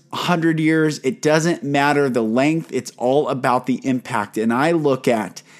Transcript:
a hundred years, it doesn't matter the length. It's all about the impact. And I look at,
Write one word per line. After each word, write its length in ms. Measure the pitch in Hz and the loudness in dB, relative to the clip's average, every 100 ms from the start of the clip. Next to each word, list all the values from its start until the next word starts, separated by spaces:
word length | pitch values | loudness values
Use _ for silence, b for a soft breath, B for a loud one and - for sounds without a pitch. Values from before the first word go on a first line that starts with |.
| _ | _
a 40 | - | -8
hundred 440 | - 175 165 160 | -2 0 0 2
years, 400 | 156 160 156 147 | 2 2 0 0
it 200 | 135 117 | -4 -2
doesn't 440 | 151 156 165 165 | 2 2 2 -2
matter 440 | 143 143 143 143 139 | -2 0 2 2 2
the 140 | 123 | 0
length. 500 | 110 117 143 160 - | 0 2 2 0 -4
It's 200 | 123 123 - | -8 -8 -6
all 320 | 120 139 127 | 0 0 0
about 380 | 139 131 123 131 | -2 0 0 0
the 180 | 120 | -4
impact. 540 | 135 131 - 117 104 113 | -2 -4 -2 -4 -4 -2
And 140 | 113 | 0
I 180 | 117 156 | 2 2
look 380 | 170 143 127 - | 2 2 0 0
at, 340 | 113 98 - - B | -2 -2 -10 -20 B